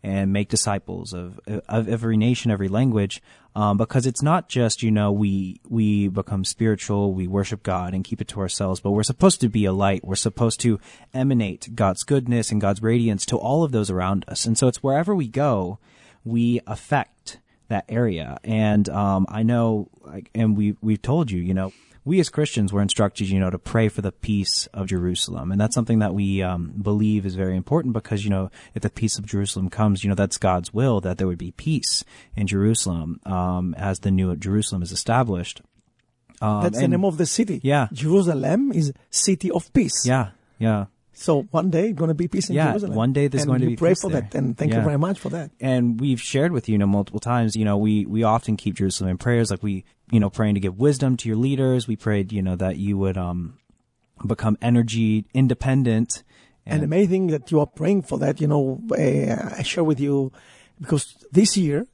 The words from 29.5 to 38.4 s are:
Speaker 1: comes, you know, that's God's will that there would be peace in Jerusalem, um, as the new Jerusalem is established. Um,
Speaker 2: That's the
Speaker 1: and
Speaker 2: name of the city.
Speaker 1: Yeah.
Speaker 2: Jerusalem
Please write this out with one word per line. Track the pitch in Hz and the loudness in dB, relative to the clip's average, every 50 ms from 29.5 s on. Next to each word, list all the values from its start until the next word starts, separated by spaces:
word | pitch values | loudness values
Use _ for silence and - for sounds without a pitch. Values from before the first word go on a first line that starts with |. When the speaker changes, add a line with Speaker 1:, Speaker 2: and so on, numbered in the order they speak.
| - - 95 90 | -2 -4 -4 -4
Speaker 1:
comes, | - - 110 107 101 92 - | -2 0 2 2 2 0 0
you | 101 | -2
know, | 98 | 0
that's | 87 101 92 - - | 0 0 -2 -2 -2
God's | - 95 92 90 85 - | 0 0 0 0 -2 -4
will | - 107 131 135 117 98 | -2 0 0 2 0 0
that | 92 92 90 - | -2 -4 -4 -2
there | 95 | -2
would | 92 87 85 | -2 -2 -4
be | 90 87 | -8 -12
peace | - - - 156 160 - - - - - - _ - - - _ - | -12 -8 -4 -2 -2 -2 -2 -4 -4 -6 -6 _ -20 -20 -20 _ -4
in | 107 104 | -4 -2
Jerusalem, | 92 98 98 101 107 113 - - 98 87 85 80 80 82 - _ | 0 2 2 2 2 2 2 0 -2 -4 -4 -4 -6 -8 -10 _
um, | 92 95 90 90 92 90 90 90 90 82 | -4 -2 -2 0 0 -2 -2 -2 -4 -4
as | - 98 98 95 - | -4 -4 -4 -4 -2
the | - 101 | 0 2
new | 95 92 95 90 87 | 2 2 2 0 -2
Jerusalem | 76 - 95 98 107 104 - 101 92 | -4 -2 0 0 0 0 -2 -4 -4
is | 87 82 | -6 -6
established. | 92 - - - 117 123 127 113 95 87 90 - - - _ _ _ _ _ _ _ _ _ _ _ _ _ _ - _ | -6 -6 -2 0 2 2 2 0 -2 -4 -6 -8 -12 -16 _ _ _ _ _ _ _ _ _ _ _ _ _ _ -12 _
Um, | - 107 107 104 | -2 -2 0 2
Speaker 2:
That's | - 175 214 - | 0 0 0 0
the | - | 0
Speaker 1:
and | - | 2
Speaker 2:
name | - 180 190 | 2 2 2
of | 196 160 156 | 0 0 0
the | 175 | -2
city. | - - - 233 208 165 - - | -2 0 -2 0 -2 -2 -2 0
Speaker 1:
Yeah. | 135 143 147 127 113 | 2 2 2 2 0
Speaker 2:
Jerusalem | - 117 135 156 175 202 190 175 160 131 | -4 -4 0 2 4 4 4 2 0 0